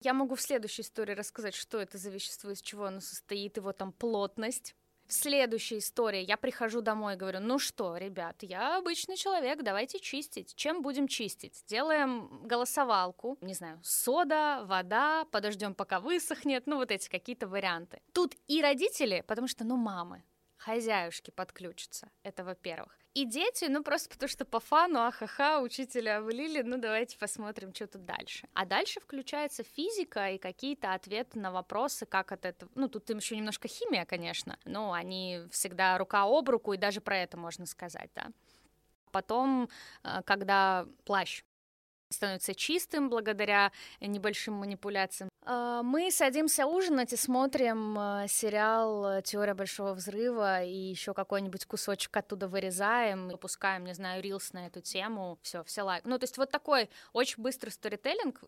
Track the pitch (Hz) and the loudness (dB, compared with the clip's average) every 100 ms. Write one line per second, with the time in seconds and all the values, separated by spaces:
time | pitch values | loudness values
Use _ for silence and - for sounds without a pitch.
0 | 254 262 269 254 - 262 214 - - - | 2 2 2 -2 0 -2 -2 -8 -8 -4
1 | 208 202 202 - 208 - - 220 185 190 | -4 -4 -6 -6 -8 -8 -6 -6 -6 -8
2 | 196 196 - - 202 196 - 208 196 190 | -10 -8 -8 -10 -10 -10 -10 -6 -6 -6
3 | - - - 202 202 214 190 190 190 - | -10 -12 -6 -6 -4 -6 -6 -6 -6 -4
4 | 240 226 196 - 220 - - - _ _ | -2 0 0 -2 -4 -4 -8 -18 _ _
5 | - - 294 277 247 220 - 220 - - | -4 -2 4 4 4 2 -2 -4 -2 2
6 | 226 196 185 214 254 - 220 233 220 214 | 2 2 0 0 0 0 -2 0 0 0
7 | 208 185 190 190 220 269 - - 185 175 | -2 -4 -4 -2 0 0 0 -2 -4 -4
8 | 196 185 170 - 185 180 262 370 349 339 | -6 -6 -8 -8 -8 -4 0 0 0 -4
9 | - 370 392 359 254 311 226 196 262 381 | -4 -4 0 2 2 0 0 0 -2 -6
10 | - 269 - - - - 294 349 277 269 | -6 -6 -6 -12 -12 -4 -2 0 0 0
11 | 269 - 202 - - - - 220 320 302 | 0 0 -4 -8 -14 -16 -6 -2 2 4
12 | 269 240 - 131 226 240 247 294 254 196 | 2 0 -6 -10 0 0 2 2 4 4
13 | 180 - 240 277 190 185 165 165 - - | 2 -2 -8 -6 -8 -8 -10 -10 -2 0
14 | 240 311 294 302 302 269 190 185 185 220 | 4 4 4 4 2 0 0 0 2 4
15 | 302 320 311 208 208 202 202 190 196 185 | 4 2 2 0 0 -2 -4 -4 0 0
16 | 254 359 - 302 294 254 285 285 247 196 | 2 0 0 -2 0 0 0 0 0 -2
17 | - 180 - 247 196 196 190 165 175 - | -2 -6 -6 -6 -4 -2 0 -2 -6 -18
18 | _ 349 349 - - 311 285 269 427 - | _ 0 0 0 -2 4 4 4 2 2
19 | 240 175 - 220 254 - 226 247 220 180 | 2 0 -2 -2 -2 -2 0 0 0 -4
20 | 175 180 _ _ _ - 220 233 226 202 | -8 -12 _ _ _ -12 -2 0 2 2
21 | 170 - - - 185 - 180 - - - | 0 -6 -10 -10 -10 -8 -12 -12 -12 -14
22 | 214 _ 196 190 180 180 175 160 - _ | -14 _ -12 -8 -8 -8 -8 -8 -10 _
23 | _ 269 240 269 440 - 311 285 294 330 | _ -2 0 2 0 0 0 0 2 -2
24 | - - 269 - - 226 - 302 349 269 | -2 -6 -6 -4 -2 -2 4 6 6 4
25 | 233 - 214 - 285 302 240 - 254 247 | 2 0 -6 2 4 4 0 -4 -4 -2
26 | 220 214 220 240 320 302 240 254 226 220 | 0 0 -2 -4 -2 -2 0 -2 0 0
27 | 240 - 208 - 208 214 190 - 208 190 | -2 -4 -6 -6 -6 -8 -10 -10 -10 -12
28 | 175 - - - - - 185 - 415 403 | -8 -8 -8 -12 -6 -2 2 2 0 -4
29 | - 277 - 294 294 - - - 370 427 | -8 -8 -4 -2 -4 -6 -10 -4 -2 -2
30 | 349 208 196 190 185 - 269 285 196 190 | -4 -2 -2 -2 -6 -6 -4 -2 -2 -2
31 | 190 214 254 226 190 185 - 208 277 - | -2 -4 -4 -4 -4 -4 -2 -2 -2 -2
32 | 208 190 - 190 180 - 180 262 269 214 | -2 -2 0 -6 -6 -8 -10 -4 -2 -4
33 | - 214 - 214 214 - - - 480 214 | -6 -4 -4 -4 -4 -6 -8 -6 0 0
34 | 170 175 170 - - - - 196 208 175 | 0 -4 -4 -6 -8 -10 -8 -4 -2 -2
35 | 180 185 185 175 170 - 190 180 190 185 | -4 -6 -6 -6 -6 -4 -2 2 4 4
36 | 190 208 202 302 269 233 214 190 208 202 | 4 6 8 6 6 2 2 2 2 0
37 | - 190 175 170 170 175 175 - 175 - | 0 0 0 -6 -10 -10 -12 -10 -12 -10
38 | - - - - _ _ _ _ _ _ | -12 -10 -12 -12 _ _ _ _ _ _
39 | _ 190 - 233 269 262 240 - - - | _ -2 2 4 4 4 2 -6 -20 -12
40 | - 185 - 196 196 196 190 185 - - | -6 -2 2 2 6 6 8 4 -2 -8
41 | - 196 165 - - _ _ _ _ _ | 0 2 2 -6 -12 _ _ _ _ _
42 | - - 202 185 - 185 - 339 - 311 | -10 -4 -2 -2 -4 -2 2 2 2 0
43 | 269 226 214 208 208 202 202 - - - | 2 2 2 2 6 6 6 2 -18 -8
44 | 202 202 208 202 220 202 202 190 202 196 | -4 0 0 0 -4 -4 -4 -6 -2 0
45 | 185 - 190 _ - 247 240 240 240 302 | 0 -2 -10 _ -2 -2 0 0 2 2
46 | 370 349 269 285 311 302 277 359 359 269 | 2 4 4 6 4 4 4 4 4 4
47 | 240 240 - 254 269 277 240 220 214 214 | 2 0 2 4 4 4 2 2 -2 -2
48 | 202 202 202 - 214 214 220 226 220 208 | -2 -2 0 0 2 4 4 4 4 2
49 | 196 196 - 202 208 190 190 - 196 185 | 0 0 0 0 2 0 -2 -2 -4 -4
50 | 196 208 247 233 196 185 180 190 190 180 | -4 -2 0 2 2 2 0 -4 -6 -6
51 | 208 196 190 196 190 190 - 214 - 196 | -4 -4 0 0 -2 -6 -6 -4 -2 -2
52 | - 208 - 190 190 190 185 180 202 240 | 0 -2 -2 -4 -2 -2 -2 2 4 4
53 | 220 190 185 185 190 - 196 185 180 175 | 4 0 -4 -8 -8 -2 0 0 -4 -6
54 | 185 185 196 196 - 180 175 180 - 185 | -4 -4 -4 -6 -8 -10 -12 -12 -6 -4
55 | 214 214 180 170 - 175 - 214 196 175 | -2 -4 -6 -8 -10 -10 -8 -4 -2 -2
56 | 240 254 254 254 269 285 - 269 208 - | -2 -2 -2 0 0 0 4 4 4 -4
57 | - 233 269 - 247 - 214 - 208 208 | -4 0 0 0 -4 -4 -8 -6 -6 -4
58 | 277 427 330 - | -2 0 0 -2